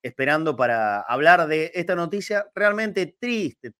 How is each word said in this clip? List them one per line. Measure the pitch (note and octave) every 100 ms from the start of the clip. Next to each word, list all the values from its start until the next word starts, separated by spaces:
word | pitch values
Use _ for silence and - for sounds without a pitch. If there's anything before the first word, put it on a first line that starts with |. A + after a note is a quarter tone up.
esperando | B2 - C3+ D3+ D#3+ C3
para | B2 A#2 G#2+ G#2
hablar | G2+ B2 D#3 F3+ D#3+
de | D#3 D#3+ F3+
esta | F3 F3+
noticia | E3+ G3+ F#3+ G#3 G#3 -
realmente | G#3 G#3 A3 F#3+ F3 -
triste, | A#3+ A#3 E3 - A#2+ -